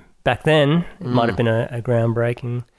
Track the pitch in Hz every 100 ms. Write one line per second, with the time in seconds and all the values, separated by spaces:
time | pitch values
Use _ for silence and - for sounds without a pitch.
0 | - _ 139 120 156 156 143 170 170 -
1 | 147 123 117 92 117 113 123 120 113 117
2 | 117 113 117 123 123 120 117